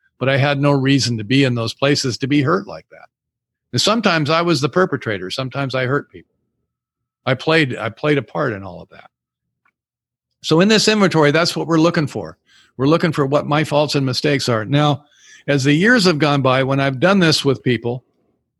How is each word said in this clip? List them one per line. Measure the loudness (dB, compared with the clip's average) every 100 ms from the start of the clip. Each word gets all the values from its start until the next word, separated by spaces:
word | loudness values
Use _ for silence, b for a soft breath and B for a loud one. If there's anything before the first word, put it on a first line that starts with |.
| _ _
but | -2
I | 2
had | 0 2
no | 2
reason | 2 2 2 0 -4
to | -2
be | 2
in | 2 0
those | -6
places | -2 -2 0 -2 -6
to | -2
be | 0
hurt | 0 -2 -4
like | -16 -18
that. | -20 -20 _ _ _ _ _ _
And | -2
sometimes | 0 0 2 0 0
I | 0
was | 0 0
the | 0
perpetrator. | 0 0 -2 -6 -6 -6
Sometimes | -8 -8 -6 -6 -4
I | -2
hurt | -4 -6
people. | -18 -20 _ _ _ _ _ _ _ _ _ -4
I |
played, | -4 0 0 0 -4
I | -8
played | -6 -2 -2
a |
part | -2 -6 -6
in | -6
all | -12 -16
of | -18
that. | -20 -20 _ _ _ _ _ _ _ _ _ _ _ _ _
So | 0 2
in | 4
this | 4 2
inventory, | 2 2 4 2
that's | 2 0 -4
what | 0
we're | 2
looking | 2 2 -4
for. | -6 -10 -14 b b b -4
We're | 0
looking | 2 0
for | 0 0
what | 0 0
my | -2 0
faults | 0 0 -2
and | -2
mistakes | -2 -2 -2 -2
are. | -4
Now, | 0 0 2 0 b b b b -2
as | 0 2
the |
years | 2 4 4 4
have | 2
gone | 2 2
by, | 2 0
when | 0 0
I've | -2 0
done | 2 4
this | 4 2
with | 0 0
people, | 0 -2 -4 -8 -12 _ _ _ _ _